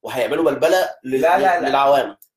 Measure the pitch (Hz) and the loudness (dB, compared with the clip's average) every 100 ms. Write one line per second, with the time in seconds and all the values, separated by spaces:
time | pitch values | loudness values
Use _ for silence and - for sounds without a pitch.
0 | 113 131 113 156 156 127 165 185 - - | -10 -6 -2 0 0 0 0 0 -2 -8
1 | 131 131 160 190 190 175 139 139 139 139 | -6 0 2 2 2 0 0 2 2 2
2 | 113 - _ | 0 -8 _